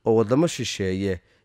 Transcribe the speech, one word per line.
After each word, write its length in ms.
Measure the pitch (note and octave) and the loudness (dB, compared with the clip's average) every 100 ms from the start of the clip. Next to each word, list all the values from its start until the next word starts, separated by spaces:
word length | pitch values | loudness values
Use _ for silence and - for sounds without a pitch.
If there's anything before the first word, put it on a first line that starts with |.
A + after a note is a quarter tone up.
oo 100 | A#2 | 2
waddamo 320 | A2+ G#2+ C3 E3 | 2 4 2 0
shisheeye 720 | - A#2 - F#2+ F#2+ G2 F#2 - _ | -2 -6 -4 -4 -2 -2 -4 -10 _